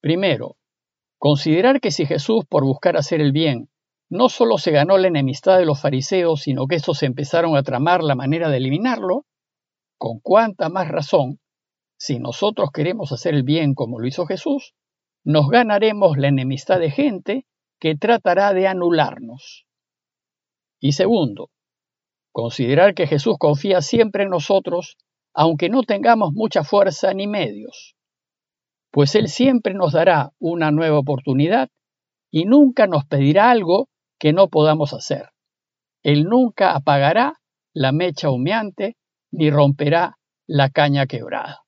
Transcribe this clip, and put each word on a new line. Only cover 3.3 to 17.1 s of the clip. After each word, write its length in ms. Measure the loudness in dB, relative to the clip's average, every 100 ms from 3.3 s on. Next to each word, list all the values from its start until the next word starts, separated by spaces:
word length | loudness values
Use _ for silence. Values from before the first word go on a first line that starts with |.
bien, 400 | 0 0 -2 -8 _ _ _ _
no 180 | 0 0
solo 300 | 2 0 0
se 140 | 2
ganó 260 | 2 4 4
la 80 | 2
enemistad 520 | 0 -2 -2 2 4
de 80 | 4
los 140 | 0
fariseos, 600 | -2 -4 -2 -2 0 -2
sino 260 | -4 -4 -2
que 80 | -4
estos 280 | -2 -2
empezaron 520 | -2 -4 -2 -2 2 0
a 60 |
tramar 400 | 0 -2 0 0
la 140 | 0 -2
manera 320 | -2 -2 0
de 80 | -2
eliminarlo, 680 | -2 -2 -2 -4 -4 -4 -6 _ _ _ _ _ _ _
con 200 | -10 -10
cuánta 500 | 2 2 2 -4 -6
más 180 | -4 -6
razón, 500 | -6 0 0 0 -8 _ _ _ _ _ _
si 220 | -8 -6
nosotros 500 | -6 -4 -4 -2 -4
queremos 400 | -2 -4 -4 -8
hacer 220 | -6 -2
el 80 | -2
bien 320 | 0 0 0
como 240 | -2 -4 -6
lo 80 | -8
hizo 180 | -6
Jesús, 500 | -6 -6 -4 -6 -6 _ _ _ _ _
nos 240 | 0 2 4
ganaremos 680 | 2 2 2 0 2 2 2
la 120 | 0
enemistad 500 | 0 -2 -6 -2 0
de 120 | 0
gente 540 | 0 -2